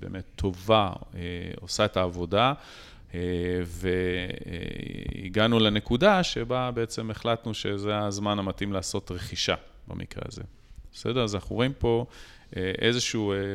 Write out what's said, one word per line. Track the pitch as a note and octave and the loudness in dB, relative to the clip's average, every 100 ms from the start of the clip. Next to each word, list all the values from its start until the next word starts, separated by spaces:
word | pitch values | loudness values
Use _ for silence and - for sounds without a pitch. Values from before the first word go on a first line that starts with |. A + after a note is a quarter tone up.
באמת | F#2 F#2+ - - | -8 -10 -10 -2
טובה, | G2 F2+ G2 A2 G2 - - | -2 0 4 6 4 -2 -10
אה, | F2+ F2 F2 F2 - | -8 -6 -6 -8 -10
עושה | F#2 - | -4 2
את | G#2+ F#2 | 2 4
העבודה, | F2+ F2 E2+ G2+ B2+ C#3+ - - - - - | 0 0 0 4 4 2 -8 -20 -20 -20 -10
אה, | F2 F2+ F2 F2+ F2+ | -4 -2 0 0 -2
והגענו | E2+ E2+ F#2 F2+ F2+ F2+ F#2 - - E2+ - G1+ - - - - F#2 G#2+ A2+ A2+ | -4 -2 0 2 2 0 -4 -6 -8 -8 -6 -6 -8 -8 -6 -6 -2 2 6 6
לנקודה | G#2+ G#2 - A#2+ G3 F#3+ | 6 4 2 4 6 6
שבה | E3+ - A#2 B2+ B2 | 4 -2 -2 -2 0
בעצם | A#2+ A2+ - A2+ | -2 -4 -4 -6
החלטנו | G#2 A#2+ A2+ A2 | -2 0 0 -2
שזה | G#2 G#2 G2+ G#2 G#2 | -4 -2 -2 0 0
הזמן | G#2 G2+ G#2 G2+ | 0 0 0 0
המתאים | F#2+ - G2+ | 0 -2 -2
לעשות | F#2+ - G2+ - | -2 -2 -4 -4
רכישה | F2+ - - - E2+ - - - | -8 -6 -2 0 0 -2 -18 -12
במקרה | F2 F2 - - | -10 -10 -10 -10
הזה. | - - - - - - | -10 -14 -16 -20 -18 -18
בסדר? | - A2 B2+ | -8 -2 0
אז | A2 | 0
אנחנו | G2+ - G#2 | -2 -4 0
רואים | B2+ C#3 | 0 0
פה, | A#2+ A#2 B2+ - - - - F#2 | 2 2 0 -10 -20 -20 -10 -4
אה, | F#2 - | -2 2
איזשהו, | A2+ A#2+ - A2+ G2+ | 2 2 0 0 0
אה, | G2 G2 | 0 -2